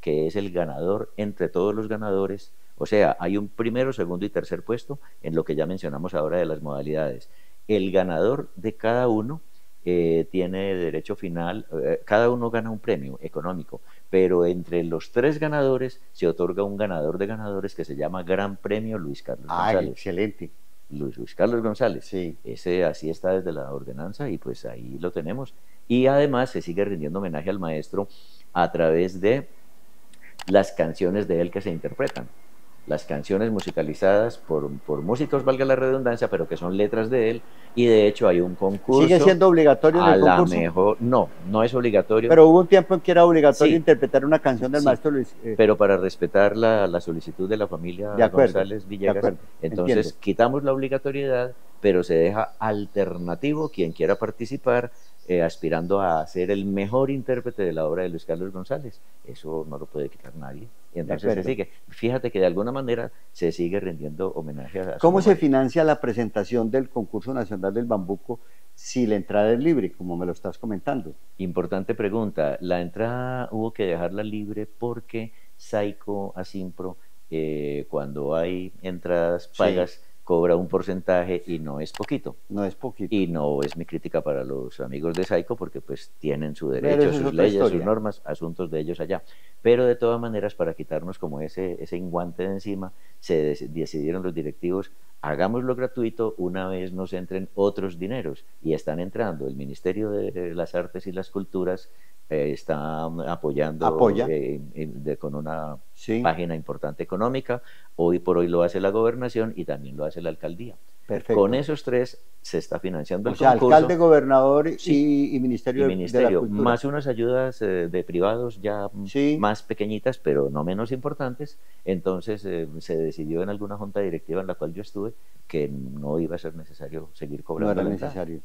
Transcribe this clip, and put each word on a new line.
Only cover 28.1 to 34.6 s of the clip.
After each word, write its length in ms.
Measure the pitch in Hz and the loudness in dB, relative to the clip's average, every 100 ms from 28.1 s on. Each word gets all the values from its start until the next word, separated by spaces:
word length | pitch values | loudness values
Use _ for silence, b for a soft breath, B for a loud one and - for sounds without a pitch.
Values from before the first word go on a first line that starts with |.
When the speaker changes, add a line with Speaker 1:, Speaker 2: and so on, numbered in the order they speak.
| b b b b | b b b b
Speaker 1:
a 180 | 87 87 | 0 2
través 500 | 82 82 80 92 92 | 4 4 4 2 0
de 260 | 98 131 151 - - - - - - - b b - | 2 2 0 -12 -14 -14 -14 -14 -14 -14 b b 4
las 240 | 98 95 | 4 4
canciones 560 | - 82 80 90 98 92 | 0 -2 0 0 0 0
de 140 | 85 | 0
él 100 | 87 | 0
que 100 | 98 | -2
se 80 | 98 | -6
interpretan. 580 | 82 76 - 135 - - - - - - - - | -6 -6 -4 -4 -4 -10 -12 -14 -14 -14 -14 -4
Las 160 | 76 | -4
canciones 460 | - 73 73 98 113 | -2 -6 -2 0 0
musicalizadas 840 | 107 92 85 76 73 95 101 113 - | -2 -4 -2 -4 0 4 4 2 -4
por, 320 | - 78 | -4 -2